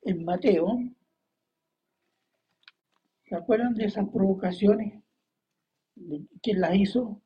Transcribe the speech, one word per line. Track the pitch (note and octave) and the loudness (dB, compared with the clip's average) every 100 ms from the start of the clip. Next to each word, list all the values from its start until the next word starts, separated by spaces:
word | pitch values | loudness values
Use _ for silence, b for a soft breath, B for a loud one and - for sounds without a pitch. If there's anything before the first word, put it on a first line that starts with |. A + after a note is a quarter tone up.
en | - F3 | -4 -4
Mateo, | E3 F3+ A#3+ F3 F3 B3 B3 - _ _ _ _ _ _ _ _ _ _ _ _ _ _ _ _ - _ _ _ _ _ _ | -2 -2 2 2 2 -2 -4 -10 _ _ _ _ _ _ _ _ _ _ _ _ _ _ _ _ -20 _ _ _ _ _ _
¿se | F3 | -10
acuerdan | - A3 B3 | 0 0 0
de | A3 G#3+ | -2 -2
esas | G#3+ G3+ | -2 -4
provocaciones? | - G3 F#3+ F3+ F3+ G3+ G#3+ G#3+ - _ _ _ _ _ _ _ _ _ - | 0 0 2 -2 2 4 4 0 -10 _ _ _ _ _ _ _ _ _ -20
¿De | F3 D3+ F3+ - | -12 -12 -12 -8
quién | - G3 | -2 0
las | F3 F#3 | 2 4
hizo? | G3 B3 A#3+ - | 2 0 -4 -8